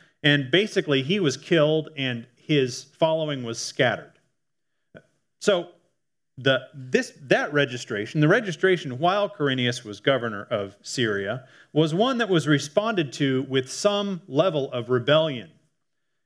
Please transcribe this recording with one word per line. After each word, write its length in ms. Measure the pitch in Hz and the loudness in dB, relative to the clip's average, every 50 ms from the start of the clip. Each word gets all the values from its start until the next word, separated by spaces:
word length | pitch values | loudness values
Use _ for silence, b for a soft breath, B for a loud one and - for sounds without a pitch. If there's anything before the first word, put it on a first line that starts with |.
| b b b b - | b b b b 2
and 260 | 147 147 143 135 123 | 4 4 4 2 2
basically 540 | 147 180 214 214 - 196 165 156 143 135 131 | 2 2 2 2 -2 -2 0 2 0 0 2
he 160 | 139 190 214 | 0 0 2
was 180 | 185 143 127 | 2 0 -2
killed 520 | 131 - - 175 160 147 151 156 160 151 - - | -2 -2 0 2 4 4 4 2 0 -2 -4 -8
and 300 | 143 135 131 123 117 117 - _ | -6 -4 -4 -4 -6 -10 -14 _
his 500 | _ _ - 156 143 131 123 120 - - _ _ | _ _ 0 2 2 2 0 -2 -8 -14 _ _
following 460 | - 165 160 160 160 156 151 143 131 123 | 0 0 2 2 0 -2 -2 -4 -6 -6
was 160 | 113 117 117 | -8 -8 -8
scattered. 540 | - - - - 131 120 104 90 - - _ _ _ _ _ _ _ _ _ _ _ _ _ _ _ _ - - _ _ _ _ _ _ _ - | -8 -8 0 2 2 2 2 -2 -8 -16 _ _ _ _ _ _ _ _ _ _ _ _ _ _ _ _ -20 -20 _ _ _ _ _ _ _ -4
So 300 | - 208 202 175 170 - - _ _ _ _ _ _ _ _ _ _ _ - | 0 0 0 0 -2 -6 -14 _ _ _ _ _ _ _ _ _ _ _ -10
the, 240 | - 120 135 135 127 - - - | -2 0 2 2 0 -2 -8 -16
this, 400 | 139 131 127 131 240 247 - - - 147 | -16 -10 -2 -2 -2 -2 -2 -12 -8 0
that 300 | 120 190 247 269 170 147 | 0 2 2 2 0 0
registration, 680 | 147 143 123 123 123 - - 110 101 107 113 - 156 | 0 0 0 -2 -10 -8 -6 -6 -6 -4 -2 2 4
the 60 | 151 | 4
registration 720 | 151 196 247 226 190 160 - - 190 185 170 - 139 120 | 6 4 4 2 -2 -6 0 2 2 2 2 -2 -8 -6
while 320 | 123 160 175 190 208 202 202 | -2 0 0 2 2 -2 -2
Quirinius 540 | 202 - 147 139 131 131 123 123 120 123 - | -4 -2 -2 -2 0 0 0 0 -2 -4 -8
was 160 | 107 104 - | -12 -10 -4
governor 480 | - 143 135 127 120 117 107 98 104 - | 0 0 0 0 0 -4 -6 -8 -8 -4
of 280 | 123 104 98 98 98 _ | -4 -4 -4 -6 -10 _
Syria, 680 | - - - 139 120 110 104 98 98 98 117 127 B B B B B B B | -14 -8 -4 -2 0 0 0 -2 -2 -4 -6 -6 B B B B B B B
was 200 | 147 160 156 156 | 0 0 2 2
one 260 | 180 226 262 262 233 | 0 0 0 0 -2
that 100 | 233 190 | 0 2
was 180 | 190 165 131 | 2 2 4
responded 640 | 147 151 139 143 - - 208 208 226 226 180 156 127 - | 4 2 2 2 0 0 0 0 0 -2 -2 -2 -4 -4
to 300 | - 147 139 131 131 139 | -2 -2 0 0 -2 -2
with 260 | 131 131 135 131 131 | -2 -2 -2 -2 -4
some 520 | - - - 202 202 202 208 202 190 170 - | -6 -2 -2 0 0 0 -2 -4 -6 -10 -10
level 440 | - 131 143 170 190 156 147 135 135 | -4 0 0 2 2 2 -2 -4 -4
of 180 | 127 123 117 117 | -6 -6 -2 0
rebellion. 640 | 127 123 117 139 147 156 160 156 135 117 98 80 _ _ _ _ _ _ _ _ _ _ _ _ _ _ _ | 0 0 2 4 4 4 4 0 -4 -8 -12 -14 _ _ _ _ _ _ _ _ _ _ _ _ _ _ _